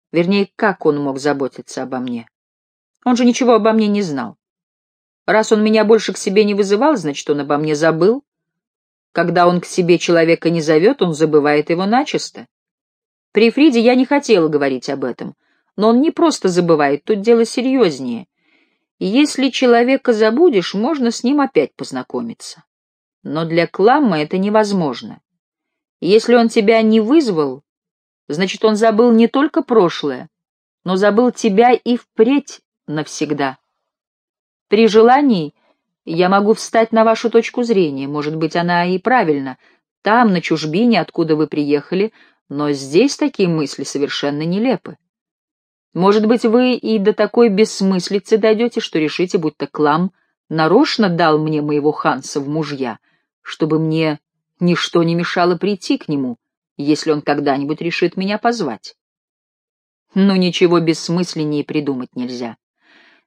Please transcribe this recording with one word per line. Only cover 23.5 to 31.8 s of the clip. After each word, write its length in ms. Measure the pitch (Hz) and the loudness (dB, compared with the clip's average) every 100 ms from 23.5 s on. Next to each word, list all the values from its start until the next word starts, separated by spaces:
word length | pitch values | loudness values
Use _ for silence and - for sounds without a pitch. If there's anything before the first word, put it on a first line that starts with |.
| 165 170 | 0 -2
Кламма 540 | - 208 277 262 156 | 2 2 4 2 0
это 160 | 151 185 | -2 -2
невозможно. 840 | 196 214 208 196 151 117 107 - _ _ _ _ _ _ _ _ | 0 0 0 0 -2 -6 -12 -18 _ _ _ _ _ _ _ _
Если 360 | 151 214 226 240 | 2 2 4 4
он 140 | 226 | 4
тебя 320 | 233 202 226 | 2 2 2
не 200 | 220 220 | 4 2
вызвал, 640 | 214 320 254 165 139 131 _ _ _ _ _ _ - | 4 2 2 0 -2 -6 _ _ _ _ _ _ -10
значит, 360 | 147 190 - | -6 -6 -2
он 120 | 220 214 | 0 2
забыл 360 | 226 214 240 | 2 4 4
не 160 | 226 226 | 4 4
только 360 | 262 302 330 | 2 -2 -2
прошлое, 640 | - 233 170 - 147 127 160 _ _ _ _ _ | 0 2 2 0 -6 -8 -12 _ _ _ _ _
но 120 | 180 185 | -4 0
забыл 360 | 208 208 247 | 2 2 0
тебя 420 | - 226 196 240 | 0 0 2 2
и 240 | 240 | 2